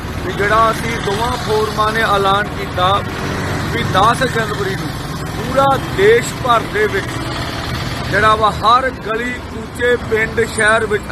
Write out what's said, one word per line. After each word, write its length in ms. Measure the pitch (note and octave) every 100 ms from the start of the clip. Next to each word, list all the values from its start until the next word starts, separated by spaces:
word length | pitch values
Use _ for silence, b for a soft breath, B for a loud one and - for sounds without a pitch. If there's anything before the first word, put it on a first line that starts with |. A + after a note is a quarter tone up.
| - - A#2
ਵੀ 80 |
ਜਿਹੜਾ 380 | B2+ G3+ A3 A3+
ਅਸੀਂ 260 | A3 A3+ A3+
ਦੋਵਾਂ 320 | E3 G3+ A#3+
ਫੋਰਮਾਂ 600 | B3 - G#3+ G#3+ G#3+ G#3+
ਨੇ 100 | A3
ਐਲਾਨ 460 | A3 G3+ G3 G3 G#3
ਕੀਤਾ 560 | - F#3+ F3 F3+ G3+ - - - - - - -
ਵੀ 120 | A#3
ਦਸ 400 | A#3 F#3 G#3+ A#3+
ਜਨਵਰੀ 520 | B3+ A3+ A3 G#3 F#3+ F#3+
ਨੂੰ 140 | D#3 - - - -
ਪੂਰਾ 400 | - - C4 C#4 C4+ - -
ਦੇਸ਼ 360 | G3+ A#3 A3+ -
ਭਰ 160 | B3 A3+
ਦੇ 280 | - G3+ G#3+
ਵਿੱਚ 200 | G3 - - - - - - - - - - -
ਜਿਹੜਾ 240 | F#3 G#3+ G#3+
ਵਾ 160 | G#3+
ਹਰ 380 | D#3+ G3+ B3 B3+
ਗਲੀ 440 | - G3+ A3 B3
ਕੂਚੇ 640 | B3 - A#3+ A3 - B3 A#3+
ਪਿੰਡ 500 | - A3 A3+ A3 A3
ਸ਼ਹਿਰ 400 | - G#3+ A3+ A3
ਵਿੱਚ 180 | G#3 G3